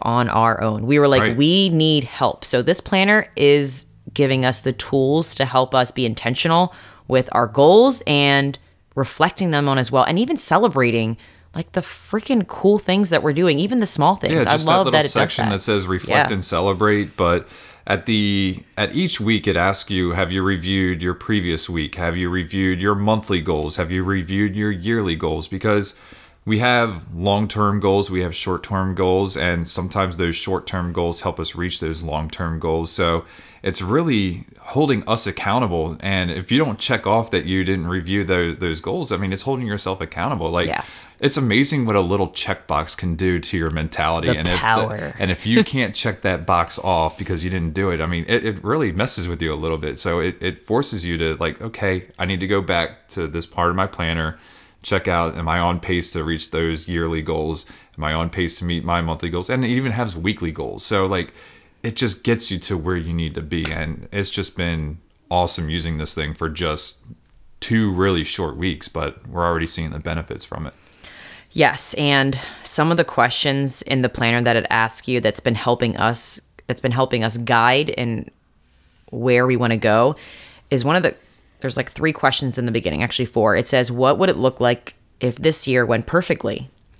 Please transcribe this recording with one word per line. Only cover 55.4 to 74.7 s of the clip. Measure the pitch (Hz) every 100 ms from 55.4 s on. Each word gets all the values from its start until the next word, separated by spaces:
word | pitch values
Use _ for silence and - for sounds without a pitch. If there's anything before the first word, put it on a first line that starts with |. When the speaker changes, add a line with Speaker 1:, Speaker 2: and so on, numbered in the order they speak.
| 82
Speaker 2:
I | 87
on | 87 87
pace | - 90 82
to | 85
reach | 78 80 -
those | 80 82 80 87
yearly | 87 82 82
goals? | 80 78 78 78 - - - -
Am |
I | 76
on | 80 82
pace | - 87 -
to | 87
meet | 85 82
my | 85
monthly | 82 80 87
goals?" | 87 92
And | 127 120
it |
even | 123 131
has | 110 110 87
weekly | 87 - 87
goals. | 80 65 50 -
So, | 101 95
like, | 95 87 - - - _ _
it | 117 113
just | 117 -
gets | - 117 -
you | 90
to | - 92
where | 82 90
you | 82
need | 82 80 82
to |
be. | 78 82 76
And | 80 80 78 -
it's | 101 98
just | - 90 -
been | 85 82 76 80 - _ _
awesome | 90 87 - 78
using | 85 82 78
this | 76
thing | - 76 78
for | 82
just | 78 82 78 - - - - _ _ - -
two | - 113 104
really | 90 98 90
short | 80 - 82 69
weeks, | 92 78 -
but | 82 71 - 65
we're | 87 85
already | 82 80
seeing | - 80
the | 78
benefits | 82 82 82 - -
from | - 73
it. | - _ _ - - - - -
Speaker 1:
Yes, | - 143 - - -
and | 147 139 139 131 - -
some | - - 156
of | 170
the | 165
questions | - 120 - 143 139 139 -
in | - 135
the | 127
planner | - 117 120
that | 120 113
it |
asks | -